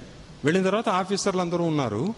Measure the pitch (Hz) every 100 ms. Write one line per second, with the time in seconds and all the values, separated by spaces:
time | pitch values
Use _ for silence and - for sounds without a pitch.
0 | - - - - 135 180 190 208 233 185
1 | 185 202 202 185 175 170 170 151 123 104
2 | 170